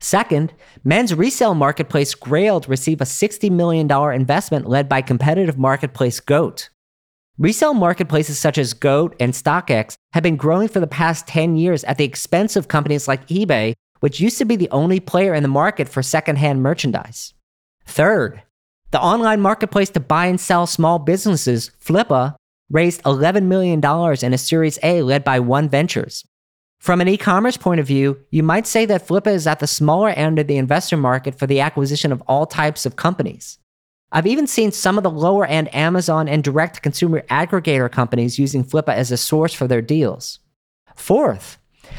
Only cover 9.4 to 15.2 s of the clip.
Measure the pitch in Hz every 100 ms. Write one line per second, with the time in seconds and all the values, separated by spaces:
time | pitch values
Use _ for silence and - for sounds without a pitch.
9.4 | 156 170 - 113 107 - _ 165 165 147
10.4 | 147 180 220 196 156 139 165 156 - 165
11.4 | 165 160 175 160 - 143 139 - - 170
12.4 | 214 202 - 156 147 147 139 135 - 180
13.4 | 202 120 110 117 _ - 143 143 214 -
14.4 | 226 220 175 139 165 185 - 180